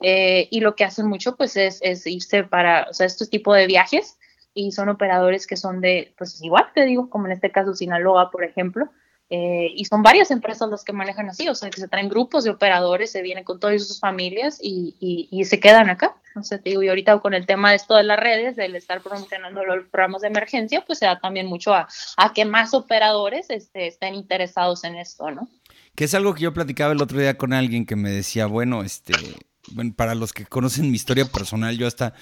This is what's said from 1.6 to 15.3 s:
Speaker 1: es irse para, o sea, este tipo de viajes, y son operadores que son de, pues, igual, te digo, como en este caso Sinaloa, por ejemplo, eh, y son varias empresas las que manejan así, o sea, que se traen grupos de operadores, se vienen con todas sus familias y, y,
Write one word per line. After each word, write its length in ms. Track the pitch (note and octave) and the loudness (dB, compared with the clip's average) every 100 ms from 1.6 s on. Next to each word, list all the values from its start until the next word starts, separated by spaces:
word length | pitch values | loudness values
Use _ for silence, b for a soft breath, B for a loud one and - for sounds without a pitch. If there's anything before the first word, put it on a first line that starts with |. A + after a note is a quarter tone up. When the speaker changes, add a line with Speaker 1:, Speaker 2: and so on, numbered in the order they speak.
| F#3+ F#3+ | -2 0
Speaker 1:
es 240 | F#3 F3+ E3 | -4 -4 -6
irse 380 | F3+ - G3+ | -8 0 0
para, 420 | F#3+ F3+ F3 E3 - | 2 2 4 2 0
o 60 | |
sea, 120 | - F#3 | -2 -2
este 200 | F#3 G#3+ | -2 -4
tipo 260 | G#3+ G#3 | -2 4
de 140 | G3+ F#3+ | 4 6
viajes, 520 | F3+ F#3+ D4+ G#4+ _ b b b | 4 4 2 -2 _ b b b
y 160 | - G3+ | -8 -6
son 160 | G3 G3+ | -4 -4
operadores 580 | G3+ G3+ F3+ F#3 F#3+ - | -2 0 4 4 2 -4
que 80 | F#3 | -8
son 240 | G3 F#3 | -6 -2
de, 340 | F#3 F3+ - _ | 0 0 -2 _
pues, 220 | F3+ - | -14 -12
igual, 240 | D#3+ F#3 - | 2 2 2
te 100 | - | 2
digo, 260 | C4+ B3 B3 | 2 2 -2
como 160 | G#3+ F#3+ | -6 -4
en 60 | |
este 180 | F#3 F#3+ | -2 0
caso 240 | F#3+ G3 | 0 -2
Sinaloa, 560 | F#3+ F3+ F3 F3+ F#3 F3+ | -4 -4 0 4 4 4
por 140 | F3+ | 0
ejemplo, 460 | E3+ - F#3 G3+ D4 _ _ _ _ | -6 -4 -4 -4 -6 _ _ _ _
eh, 360 | F3 F3 F3 E3+ - | -6 -2 -2 -2 -4
y 80 | |
son 180 | G3+ G#3+ | -2 6
varias 300 | G#3+ E4 G4 | 8 8 4
empresas 360 | B3 A3 A3 A3 | 0 -4 -6 -6
las 140 | G#3 | -6
que 100 | - | -8
manejan 360 | G3+ G3 G3 G#3 | -8 -8 -8 -10
así, 200 | F#3 E4 | -6 -6
o 60 | |
sea, 160 | D4+ G3+ | -4 -8
que 100 | F#3 | -10
se 60 | F#3+ | -6
traen 220 | F#3+ G3 | -4 -2
grupos 340 | G#3 B3 D#4 | 0 0 0
de 80 | A3+ | -2
operadores, 600 | G3 G3+ F3+ F3+ F3+ A3 | 0 2 4 2 0 -2
se 100 | G3 | -6
vienen 220 | F#3 F#3 | -8 -10
con 160 | F#3 F#3 | -10 -4
todas 260 | G#3 G#3 G3+ | 0 0 -2
sus 140 | - | -4
familias 580 | G3+ F#3 F3+ G3 C#4 D4 | -4 -4 -6 -4 -6 -6
y, 360 | - F#3 F3 - | -8 -6 -8 -8
y, 300 | F#3 F3 - | -6 -6 -6